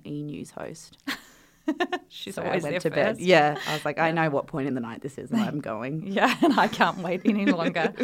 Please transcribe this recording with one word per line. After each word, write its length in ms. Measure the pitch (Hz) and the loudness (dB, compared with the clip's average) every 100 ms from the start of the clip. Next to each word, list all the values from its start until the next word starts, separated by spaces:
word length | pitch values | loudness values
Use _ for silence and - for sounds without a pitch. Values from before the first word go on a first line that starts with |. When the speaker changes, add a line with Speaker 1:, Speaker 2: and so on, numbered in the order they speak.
| - | -10
Speaker 1:
E! 180 | 147 | -8
News 280 | 147 143 - | -8 -10 -12
host. 460 | - - 160 - - - | -12 -12 -12 -18 -16 -12
Speaker 2:
<laughs> 1000 | - - - _ _ - 302 359 359 - | -12 -14 -20 _ _ -6 -4 -4 -6 -10
She's 280 | - - 190 | -16 -12 -8
Speaker 1:
So 80 | |
I 20 | - | -2
Speaker 2:
always 160 | 185 | -2
Speaker 1:
went 80 | 156 175 | 0 0
Speaker 2:
there 40 | |
Speaker 1:
to 100 | 165 | 0
bed. 240 | 147 135 - | 2 2 2
Speaker 2:
first. 20 | |
Speaker 1:
Yeah, 380 | 175 170 147 147 - | 6 6 6 2 -4
I 60 | |
was 100 | 151 | -2
like, 160 | 151 147 | -2 0
"I 80 | 160 | 2
Speaker 2:
Yeah. 60 | |
Speaker 1:
know 160 | 165 160 | 2 2
what 180 | 139 - | 0 -2
point 220 | 156 139 | -4 -4
in 40 | |
the 60 | 127 | -4
night 220 | 117 113 | -6 -10
this 160 | 139 - | -12 -10
is, 140 | 117 | -4
and 100 | 226 | -2
I'm 180 | 190 151 | 0 -2
going." 480 | 123 110 127 156 196 | -4 -6 -6 -6 -4
Speaker 2:
<laughs> 60 | |
Yeah, 200 | 196 233 - | 2 2 4
and 160 | 339 220 | 4 4
I 120 | 202 | 4
can't 300 | - 190 175 | 4 2 0
wait 240 | 175 180 - | -2 -2 2
any 200 | 208 196 | 2 2
longer. 480 | 175 165 170 160 - | 2 0 0 -2 -2